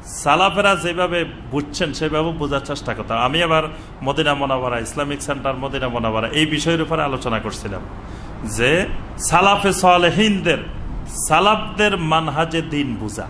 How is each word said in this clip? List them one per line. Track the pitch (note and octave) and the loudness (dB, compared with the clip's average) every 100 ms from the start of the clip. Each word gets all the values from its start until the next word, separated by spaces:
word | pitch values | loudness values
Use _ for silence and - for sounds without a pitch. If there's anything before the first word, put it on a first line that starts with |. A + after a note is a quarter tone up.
| - | -12
সালাফেরা | - D3 D#3 F#3+ F3 G3+ F#3 | -4 2 4 4 4 2 2
যেভাবে | E3+ E3+ F3+ F3 E3 - - | 0 0 0 0 -2 -6 -6
বুঝছেন | C#3 D3 - E3+ | -4 -4 -4 -4
সেভাবে | B2+ D#3 D3+ D#3+ | -2 0 0 0
বোঝার | D#3 D3 C#3 | -2 -2 -2
চেষ্টা | C3 C#3 - | -4 -8 -6
করতে | A2 G#2 | -6 -2
হবে। | A2+ | 0
আমি | B2 D#3+ | 2 2
আবার | E3+ D#3+ D#3 - - - | 2 2 0 -8 -14 -8
মদিনা | C3 C#3 D3 | -4 0 2
মোনাওয়ারা, | C#3+ C#3 C3 B2+ A#2+ | 2 0 0 0 -2
ইসলামিক | A2+ - C#3+ C#3+ | -4 -4 -4 -4
সেন্টার | - C#3 C3+ B2+ | -4 -4 -2 -4
মদিনা | C3+ C3+ B2+ | -4 -2 -2
মোনাওয়ারা, | A#2 A2+ A2 A2+ | 0 0 0 0
এই | D3 D#3 | 0 2
বিষয়ের | D3+ D#3+ E3 | 2 0 0
উপরে | D#3 D#3+ | 0 0
আলোচনা | D3 C3 B2+ A2 | 0 -2 -2 -2
করছিলাম | G#2+ - G#2+ F#2+ D#2+ - - - - - | -4 -6 -8 -8 -10 -12 -12 -12 -12 -10
যে | - - B2 E3 G3+ - - - | -6 0 2 2 2 -4 -6 -6
সালাফে | - D#3+ G3 G3+ G3+ | 2 4 6 4 2
সালেহিনদের, | F#3 F#3 F3+ F3 F3 A3 G3 E3+ C3+ - - - - - - - | 4 6 6 6 4 2 2 2 0 -2 -8 -6 -8 -8 -4 2
সালাফদের | D#3 G3 G#3 F#3+ F#3 G#3 F#3+ | 4 4 2 -2 0 2 2
মানহাজে | D#3 D#3+ D#3+ C#3 E3 E3 | 2 2 2 -2 0 -2
দিন | D#3+ D3 C#3 A2 | -2 -2 -2 -4
বুঝা | G#2+ G2+ F2 | -6 -8 -10